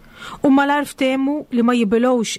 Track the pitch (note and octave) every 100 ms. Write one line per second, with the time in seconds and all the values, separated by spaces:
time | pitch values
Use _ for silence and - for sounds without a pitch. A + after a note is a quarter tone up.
0 | - - - - D4 C4+ C#4 D4 C#4 -
1 | C4 C4+ C4+ D4+ - A#3+ A#3+ B3 A3 A3+
2 | B3 B3 G#3+